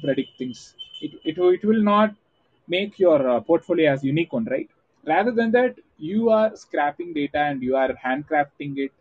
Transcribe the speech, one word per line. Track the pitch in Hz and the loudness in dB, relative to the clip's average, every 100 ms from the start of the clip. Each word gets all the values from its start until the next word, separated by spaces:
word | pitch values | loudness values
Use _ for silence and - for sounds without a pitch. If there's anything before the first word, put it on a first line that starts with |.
predict | 143 135 123 - | -2 -2 -4 -10
things. | 127 117 - - - - | -12 -12 -20 -20 -20 -14
It, | 151 - 160 | -14 -8 -8
it, | 156 | 0
it | 180 185 208 | 2 2 0
will | 220 | 2
not | 208 208 214 - _ _ _ _ - | 2 2 2 -2 _ _ _ _ -6
make | 180 208 - | -4 -4 2
your, | 175 151 127 | 4 4 4
uh, | 120 | 0
portfolio | - 165 - 170 151 | 2 0 0 2 2
as | 135 | 2
unique | 139 156 170 | 0 -2 -2
one, | 123 113 | -4 -4
right? | 135 - _ _ _ 151 | -6 -6 _ _ _ -2
Rather | 170 226 | 0 2
than | 226 226 | 0 2
that, | 240 254 - _ _ | 2 0 -4 _ _
you | 156 214 226 | -4 -2 2
are | 220 220 - | 2 2 -4
scrapping | - 160 147 143 175 | -6 -2 -2 -4 -8
data | 151 143 147 | -4 -4 -2
and | 147 139 | -2 -2
you | 127 135 | -2 0
are | 131 127 | 0 -2
handcrafting | 127 135 147 151 143 - 143 139 | -4 -4 -2 -2 -2 -6 -10 -6
it | 135 - | -8 -10